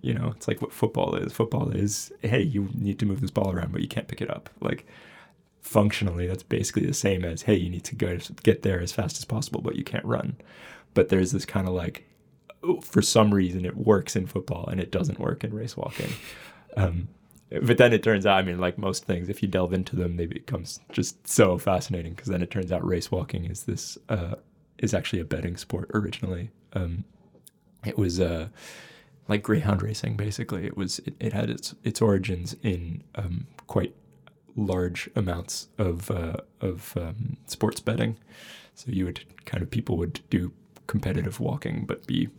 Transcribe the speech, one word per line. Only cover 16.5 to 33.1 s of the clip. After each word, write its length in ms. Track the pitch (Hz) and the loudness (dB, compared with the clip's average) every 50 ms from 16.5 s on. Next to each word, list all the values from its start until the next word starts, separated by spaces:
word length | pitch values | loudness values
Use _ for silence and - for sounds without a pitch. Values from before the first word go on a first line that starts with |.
| - - - - - | -20 -20 -18 -4 0
Um, 320 | 107 98 90 85 87 87 - - _ _ _ - - _ - - - - | 2 2 2 2 0 -4 -6 -10 _ _ _ -20 -20 _ -6 -4 2 4
but 160 | 113 120 127 | 6 8 10
then 120 | 123 110 | 10 8
it 120 | 110 98 - | 8 6 6
turns 240 | 113 107 98 98 | 4 4 6 6
out, 100 | 104 98 | 6 6
I 60 | 95 92 | 6 4
mean, 160 | 92 87 90 | 2 0 0
like 180 | 92 90 - | 0 0 0
most 280 | - 101 95 92 - - | 0 -2 -2 -2 -2 -2
things, 240 | - 92 87 90 92 | -2 -2 -2 -2 -4
if 120 | 101 - | -4 -2
you 60 | 110 | -2
delve 260 | 98 92 92 90 82 95 | 0 2 2 2 2 0
into 220 | 92 92 - - | 0 -2 -2 -2
them, 220 | 90 90 85 87 | -2 -2 -2 -2
they 100 | 87 85 | -2 -4
become 340 | 82 - - - - - 87 | -4 -6 -8 -8 -6 -6 -6
s-, 180 | 87 - - - _ - | -6 -8 -12 -14 _ -6
just 360 | - - - - - _ - | -2 -2 -2 -2 -4 _ -8
so 300 | - - - 110 92 90 | 2 6 8 8 8 6
fascinating, 560 | 87 - 101 92 90 - - 92 87 82 82 87 | 4 2 2 0 0 0 -2 -4 -4 -4 -8 -10
'cause 140 | - - | -8 -4
then 160 | - 92 87 87 | -2 -2 -2 -2
it 80 | - | -2
turns 200 | - 101 90 87 | -2 -4 -2 -2
out 140 | 90 82 85 | -2 0 0
race 240 | 90 92 85 - - | 0 0 0 0 -2
walking 360 | 92 90 87 - - 92 85 | -2 -2 -2 -2 -4 -4 -4
is 180 | 85 95 - - | -6 -6 -6 -4
this, 340 | - 90 - - - - - - - | -4 -4 -4 -6 -10 -12 -10 -6 -4
uh, 260 | 110 95 85 - - - - _ _ _ _ _ _ | -2 -2 -2 -4 -6 -8 -10 _ _ _ _ _ _
is 160 | - - 98 101 | -2 0 0 0
actually 280 | 90 - - - 90 | 0 0 -2 -2 -2
a 40 | 82 | -2
betting 320 | - - - 87 87 87 | -2 -4 -2 -2 -4 -4
sport 320 | - - - - 87 - - - | -6 -8 -6 -6 -6 -4 -2 -2
originally. 560 | 107 104 - - - - 92 92 87 90 110 - _ _ _ - | 0 0 -2 -4 -4 -4 -4 -4 -4 -6 -8 -12 _ _ _ -6
Um, 300 | 101 90 85 85 87 - - _ _ _ _ _ _ - - - _ _ _ _ _ - | -4 -4 -4 -4 -6 -8 -10 _ _ _ _ _ _ -20 -20 -20 _ _ _ _ _ -8
it 140 | 107 - | -4 0
was, 220 | - 98 87 85 90 | 0 2 2 2 2
uh, 300 | 92 85 85 80 80 107 - - - - - - - - - - - _ _ _ _ | 2 2 0 -2 -6 -8 -12 -16 -18 -18 -18 -18 -20 -20 -20 -20 -20 _ _ _ _
like 140 | - 104 101 | 0 0 0
greyhound 400 | - - 107 98 - 104 101 92 | 2 4 2 4 4 4 2 2
racing, 360 | 98 107 110 - - 113 110 | 2 -2 -4 -4 -4 -2 -2
basically. 500 | 104 104 104 101 - 113 - 107 87 90 | -2 -2 -2 -4 -4 -4 -4 -4 -4 -4
It 100 | 110 - | -4 -4
was, 220 | 98 95 90 - - | -4 -4 -4 -4 -6
it, 160 | - - - - | -6 -8 -6 -4
it 140 | 107 107 101 | -4 -2 -2
had 160 | 104 113 113 | 0 0 -2
its, 240 | 113 - - - - - - | -2 -4 -8 -12 -10 -6 -4
its 160 | 110 107 - | -2 2 4
origins 560 | 117 107 98 95 92 - 92 85 87 98 - - | 6 6 6 4 2 0 -2 -4 -4 -8 -6 -4
in, 400 | - 110 90 85 85 85 82 - - - | -2 -2 0 -2 -2 -6 -8 -8 -10 -10